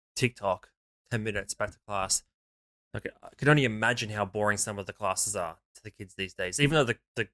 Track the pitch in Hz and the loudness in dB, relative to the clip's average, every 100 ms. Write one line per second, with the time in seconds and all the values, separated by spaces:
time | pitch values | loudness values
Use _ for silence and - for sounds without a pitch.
0 | _ - 123 - 98 90 - _ _ _ | _ -2 -2 0 0 0 -4 _ _ _
1 | _ 117 107 101 98 - 104 - - 101 | _ -4 -2 -4 -6 -6 -6 -8 -6 -4
2 | 95 - - _ _ _ _ _ _ 107 | 0 -2 -4 _ _ _ _ _ _ -10
3 | - - - - 139 151 127 107 113 117 | -10 -12 -20 0 4 6 4 2 2 2
4 | 110 107 98 107 104 101 - 101 95 - | -2 -2 -2 2 2 2 -2 -4 -8 -4
5 | 101 92 104 98 82 82 _ - 107 - | -2 0 -2 -2 -6 -8 _ -20 -18 -16
6 | 98 - 95 - 90 95 143 156 120 113 | -14 -8 -8 -6 -4 2 4 4 2 0
7 | _ - 107 | _ -6 -6